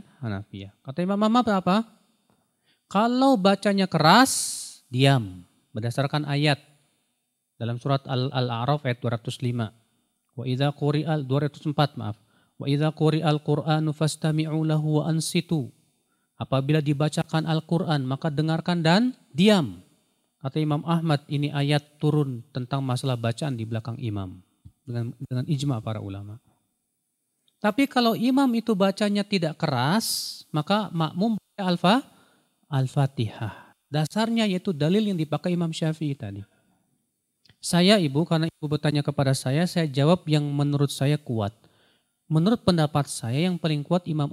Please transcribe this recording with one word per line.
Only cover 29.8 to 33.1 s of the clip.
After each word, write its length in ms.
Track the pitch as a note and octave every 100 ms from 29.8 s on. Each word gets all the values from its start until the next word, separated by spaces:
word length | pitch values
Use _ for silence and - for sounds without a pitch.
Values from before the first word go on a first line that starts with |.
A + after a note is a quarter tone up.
| C3+ G#3+ - - - - -
maka 400 | D3+ D3 G#3 G3+
makmum 480 | E3 D#3 D3 A3+ G#3+
baca 240 | - -
Al-Fa-, 420 | F#3 F3 F3 B3+ - _ _ _ _ _ -
Al-Fatihah. 1040 | C#3 B2+ D3 C3+